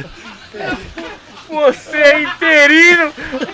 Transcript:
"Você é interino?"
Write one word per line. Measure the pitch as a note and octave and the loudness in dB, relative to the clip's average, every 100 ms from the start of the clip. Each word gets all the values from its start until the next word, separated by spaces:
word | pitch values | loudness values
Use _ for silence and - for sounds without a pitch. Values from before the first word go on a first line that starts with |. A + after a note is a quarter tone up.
| - - A#3 G3+ - G#4+ F#4 - - E4 E4+ G#4 - - - | -18 -20 -20 -20 -20 -12 -10 -10 -12 -16 -16 -18 -20 -20 -10
"Você | D#4 C#4+ - - D4+ | -2 0 -2 -6 0
é | C#4+ D4+ | 2 2
interino?" | D4 - E4 D#4 C#4+ D#4 F4 F4 D#4 - - C4 A#3+ | -2 -4 0 4 4 6 6 4 0 -6 -12 -10 -10